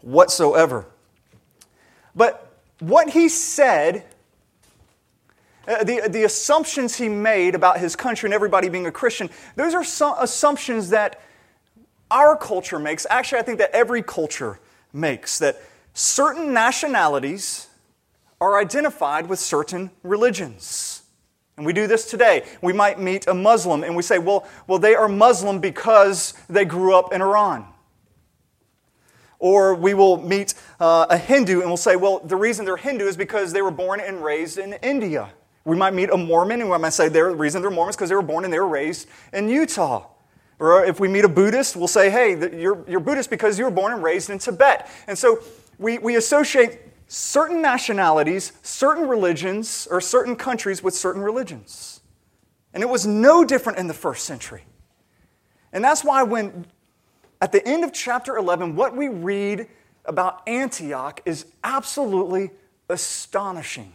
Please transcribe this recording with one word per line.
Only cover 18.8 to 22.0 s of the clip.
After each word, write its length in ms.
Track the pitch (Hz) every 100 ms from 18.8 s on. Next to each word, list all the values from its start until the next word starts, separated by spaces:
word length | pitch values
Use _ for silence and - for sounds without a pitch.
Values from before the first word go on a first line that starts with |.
| 294 - 147 151 170
with 120 | 185
certain 500 | - 147 151 180 185 _
religions. 1000 | 180 208 240 190 160 98 - - - - _ _ _ _ _ -
And 80 | 147
we 60 |
do 160 | 175 214
this 240 | 220